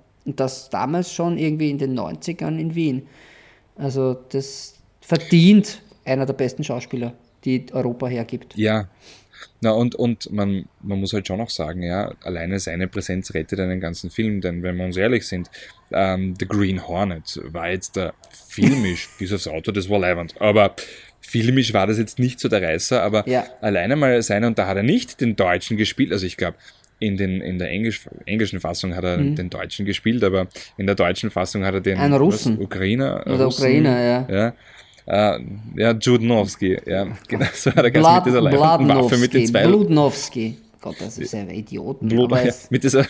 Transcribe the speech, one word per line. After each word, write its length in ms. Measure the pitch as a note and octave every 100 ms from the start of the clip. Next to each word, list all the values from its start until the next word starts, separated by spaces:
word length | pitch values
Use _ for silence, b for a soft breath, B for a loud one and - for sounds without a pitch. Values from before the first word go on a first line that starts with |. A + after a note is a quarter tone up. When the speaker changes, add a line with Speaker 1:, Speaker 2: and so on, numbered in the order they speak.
| _ _ -
Speaker 1:
Und 140 | -
das 300 | - - -
damals 440 | F#2 B2 E3+ F3
schon 240 | - E3+ E3
irgendwie 320 | D#3 D3+ D3+
in 80 | C#3+
den 160 | C3+
neunzigern 640 | B2+ E2 - - E3+ D#3 D#3+
in 160 | D#3+ E3+
Wien. 320 | D#3 C3 - B B B B B B -
Also 380 | C#3 C3 C3 B2+ -
das 460 | C#3 C3+ - - - _ _
verdient 800 | - D#3+ - E3+ E3+ G#3+ G#3 - - _
einer 220 | - C3+ C3+
der 80 |
besten 300 | C3 B2+ B2+
Schauspieler, 500 | D3+ B2 - B2+ A#2+ A#2+ _ _ C3
die 200 | B2+ -
Europa 360 | C#3+ B2+ A#2+ B2
hergibt. 480 | B2 A2+ A#2+ - -
Speaker 2:
Ja. 320 | G#2+ A2 G2 B B B B B B -
Na, 100 | A2+
und, 240 | A2 A#2+ -
und 360 | A#2+ A2+ -
man, 320 | G#2 G2+ G2 - _
man 180 | - G2
muss 140 | F#2+
halt 140 | G#2+ G2
schon 120 | F#2+
auch 100 | A#2
sagen, 320 | - D#2 F2+
ja, 300 | F2 F#2 G#2 -
alleine 360 | - F2 E2+ G2
seine 300 | - E2+ F#2
Präsenz 440 | G2+ - F#2 -
rettet 260 | E2 D#2 G2
einen 180 | F#2 F#2
ganzen 300 | E2+ F2 F2+
Film, 320 | - A2 G2+
denn 220 | F#2 F2
wenn 120 | F2+ F2+
wir 80 | F#2
uns 120 | F2+
ehrlich 280 | A2 B2 -
sind, 220 | F2+ E2+ B B B -
ähm, 420 | - F#2+ F#2 F#2+ F2+
The 80 | F#2
Green 400 | G#2+ G2 F#2+ -
Hornet 520 | F2 G2+ E2+ - - C2+
war 240 | E2 E2+
jetzt 260 | F#2 - -
der 180 | F2+ - -
filmisch, 760 | - - - A2 C3+ G2 E2+ -
Speaker 1:
<laughs> 60 | -
Speaker 2:
bis 120 | F#2+
aufs 160 | G2+ -
Auto, 240 | D#2 D#2+
das 180 | G2+ F#2
war 100 | G2+
leiwand, 360 | F2+ F2 E2 -
aber 340 | G#2+ G#2 G2 - B B B _
filmisch 520 | - A#2+ A2+ C3 A2+
war 140 | G#2+ G2
das 100 | A2
jetzt 220 | G#2+ -
nicht 220 | B2+ B2
so 80 | B2+
der 120 | G#2+
Reißer, 400 | F2 E2 - B2+
aber 240 | G2+ G#2+ G#2
Speaker 1:
Ja. 160 | B2+ A2+ -
Speaker 2:
alleine 340 | A2 F#2+ F#2 D3
mal 260 | C#3 A#2+
seine, 240 | A2+ G2+ A#2
und 120 | A2
da 80 | F#2+
hat 80 | F#2+
er 80 |
nicht 380 | A2 A#3 - -
den 160 | A#2+ G#2
Deutschen 400 | F#2 F2+ - G#2+
gespielt, 340 | G#2+ - C3
also 140 | G2 F#2
ich 100 | -
glaub, 200 | F2+ - B B B -
in 160 | A2 F#2+
den, 240 | G2 F#2
in 200 | - F#2
der 100 | F2+
Englisch-, 400 | F#2 A2+ - - - -
englischen 340 | G#2+ G#2 F#2
Fassung 340 | D#2+ F2 F#2
hat 120 | F2 F2+
er 140 | F2
Speaker 1:
Mhm. 160 | G#2 D3+
Speaker 2:
den 140 | F2+
Deutschen 360 | - D#2+ - G2+
gespielt, 360 | F#2+ A2+ A#2+ G2+
aber 220 | F#2+ F#2 B B -
in 100 | G2
der 100 | G2
deutschen 360 | F2+ F#2 G#2+
Fassung 320 | F#2 F#2 G#2+
hat 120 | F#2+ F#2+
er 60 |
den, 160 | F#2+ F#2
Speaker 1:
Einen 160 | C#3+ C#3
Speaker 2:
was, 40 |
Speaker 1:
Russen. 400 | D#3 G#3 C3 G#2+
Speaker 2:
Ukrainer, 640 | G2 F#2+ F#2+ A#2 C3+ - -
Speaker 1:
Oder 200 | C3 C3
Speaker 2:
Russen, 160 | -
Speaker 1:
Ukrainer, 380 | C3+ C#3 D3+ B2
ja. 260 | A#2+ B2 C3
Speaker 2:
ja. 240 | F#2+ F#2+ - B B B B -
Äh, 340 | G2+ G#2 C2+ B1+ G2+ A2 -
ja, 180 | A2+
Judnowski, 840 | A2+ B2 B2 A#2 A#2 G#2 - F#2+ F#2 -
ja, 220 | F#2 G2 A#2
<laughs> 100 | -
genau, 180 | A2+ -
so 180 | - -
hat 120 | -
er 60 | A#2+
ganz 160 | A#2+ D#3+
Speaker 1:
Blad-, 120 | F3
Speaker 2:
mit 80 | C3
dieser 140 | B2
leichten 180 | A2 C#3+ D#3 E3 C3+
Waffe 280 | C3+ B2 B2
mit 160 | B2
den 80 | C3
Speaker 1:
Bludnowski, 40 | A2+
Speaker 2:
zwei 160 | A#2 A2
Speaker 1:
Bludnowski. 920 | G#3 F#3 D#3 C#3+ - - B2 A2+ C3+ - _
Gott, 160 | - -
das 160 | G#2 A#2+
ist 160 | -
ja 100 | A2 G2
Idioten, 640 | F2 A2 - - C3+ A2
Speaker 2:
Blut-, 220 | A#2 B2
Speaker 1:
aber 100 | B2
Speaker 2:
ja, 60 | B2
Speaker 1:
es 200 | A#2 -
Speaker 2:
mit 140 | B2+
dieser, 240 | C3+ C3